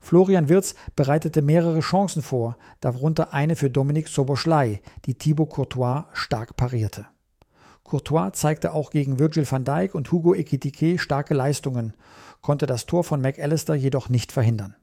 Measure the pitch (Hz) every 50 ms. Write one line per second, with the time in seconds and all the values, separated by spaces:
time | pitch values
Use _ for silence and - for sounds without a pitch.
0 | _ - 165 175 190 185 196 180 156 135 170 196 190 - - - - - - -
1 | 147 127 143 160 - 160 - 156 147 143 156 175 170 170 160 160 - - - 185
2 | 202 175 - 165 131 - 135 123 113 117 120 _ - - - _ - 131 123 127
3 | 135 156 160 156 - - - 143 143 156 165 - 143 139 123 143 135 139 143 156
4 | 156 - - - 139 127 143 127 - 165 165 151 139 117 104 98 _ - - -
5 | - - 123 _ - 156 156 147 160 156 - - 135 - - 127 127 123 127 123
6 | - - - - - - 131 110 113 - - - 123 123 127 117 107 101 - -
7 | 104 - _ _ _ _ _ _ _ _ _ _ - - - _ _ - - 139
8 | 143 - 143 160 175 196 - - - 151 156 156 - 165 160 156 147 - - 151
9 | 143 135 135 123 147 160 156 160 143 - - 131 127 135 139 160 185 196 - 160
10 | 131 - - 175 160 175 185 190 156 - - 131 - 139 - - 151 165 180 180
11 | - - 143 139 147 - 165 139 127 143 147 - - 139 127 120 117 113 107 _
12 | _ - - - - - - _ _ - 147 139 151 135 127 117 - - - 175
13 | 170 - 160 143 131 131 135 - - 143 160 156 - - 156 147 131 135 131 135
14 | - - 123 123 - - - 139 120 113 117 107 101 95 - _